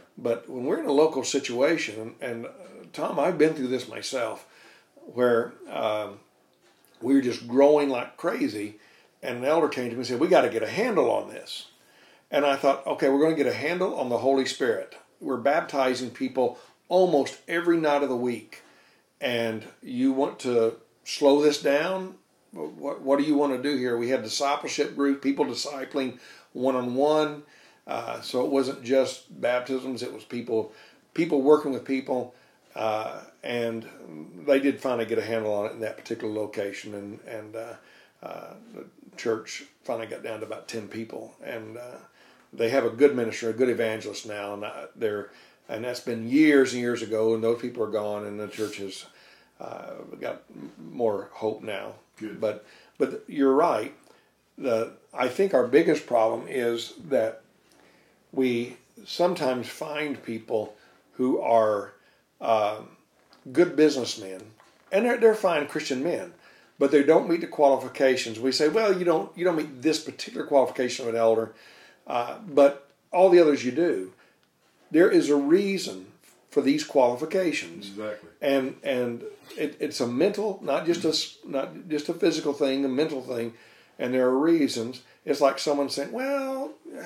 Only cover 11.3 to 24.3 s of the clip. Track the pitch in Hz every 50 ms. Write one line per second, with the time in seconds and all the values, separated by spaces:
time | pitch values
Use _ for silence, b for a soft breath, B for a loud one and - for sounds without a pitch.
11.3 | - - - - - - - - _ b b b b b b b b b b b
12.3 | b 143 143 143 139 135 - 139 135 135 - - 151 - 160 135 135 139 151 160
13.3 | 160 147 139 127 110 113 135 156 175 185 185 196 - - 135 123 120 110 113 135
14.3 | 135 135 127 - - - 139 120 107 95 92 - - - - _ _ _ - 143
15.3 | 131 123 113 139 147 170 170 - 156 139 131 127 127 123 127 117 - - 135 127
16.3 | 127 131 127 160 - B B B B B B - 170 185 185 175 160 139 135 -
17.3 | - - - - 170 170 170 175 170 165 156 151 143 143 143 127 127 120 123 127
18.3 | 120 104 - - - - - b b b b b b b b b _ - 143 131
19.3 | 120 117 117 113 110 110 107 - - _ - - 127 120 131 135 131 135 135 -
20.3 | - - - 127 120 117 113 113 113 - _ _ _ _ _ - - - 147 139
21.3 | 143 143 147 151 147 - 160 143 139 147 160 185 190 190 185 185 185 - _ _
22.3 | _ _ _ _ - 170 151 151 156 160 - 139 - - 127 135 139 143 143 156
23.3 | 147 143 147 139 131 123 127 143 143 127 127 123 120 117 117 120 131 123 110 110